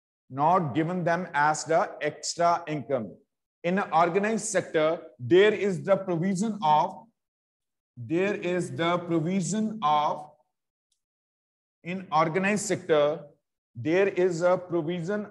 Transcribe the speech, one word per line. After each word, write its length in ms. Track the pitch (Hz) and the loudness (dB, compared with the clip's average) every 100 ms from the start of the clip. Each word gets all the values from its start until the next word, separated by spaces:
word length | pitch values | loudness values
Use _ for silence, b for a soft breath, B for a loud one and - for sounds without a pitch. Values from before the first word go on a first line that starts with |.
| _ _ _ | _ _ _
Not 440 | 131 151 185 156 | -2 2 2 2
given 300 | 120 160 185 | -2 -2 -2
them 240 | 170 170 180 | -2 -2 -2
as 300 | 143 151 156 147 | 0 0 0 0
the 260 | 160 208 - | 0 0 -2
extra 600 | 151 151 - - 170 170 - | -6 -6 -8 0 2 2 -2
income, 480 | 151 127 135 98 - _ _ _ _ | -8 -4 -4 -4 -12 _ _ _ _
in 160 | 170 185 | -2 -2
an 100 | 190 | 0
organized 520 | 160 170 180 208 220 - | 2 2 2 0 -2 -2
sector, 540 | 185 - 160 156 165 - - | -2 0 0 2 0 -6 -14
there 360 | 120 180 208 | 4 6 6
is 300 | 170 202 170 | 4 0 -2
the 120 | 143 190 | 0 0
provision 640 | 190 175 185 185 226 208 | 2 -2 0 0 -2 0
of, 440 | 156 151 180 - - _ _ _ _ _ _ _ _ - | 2 4 2 -6 -20 _ _ _ _ _ _ _ _ -16
there 400 | 113 165 196 196 | -4 -2 0 -2
is 400 | 175 180 143 131 | -2 -4 -4 -2
the 220 | 170 175 | 0 0
provision 840 | 170 165 156 196 156 208 214 - | 0 -2 0 -2 -2 -2 -4 -2
of, 480 | 147 151 151 185 - _ _ _ _ _ _ _ _ _ _ _ _ _ _ _ | 0 0 0 -4 -10 _ _ _ _ _ _ _ _ _ _ _ _ _ _ _
in 240 | 165 185 185 | -10 -10 -2
organized 540 | 151 165 165 190 208 208 | 0 2 2 0 0 -2
sector, 560 | 180 - 156 147 160 - _ _ _ _ 117 | -4 2 2 4 0 -8 _ _ _ _ -8
there 320 | 123 175 202 | -2 2 2
is 340 | 185 180 165 | 2 0 2
a 160 | 175 180 | 2 0
provision 720 | 180 170 156 180 165 208 190 | 0 -4 -2 -4 -4 -6 -4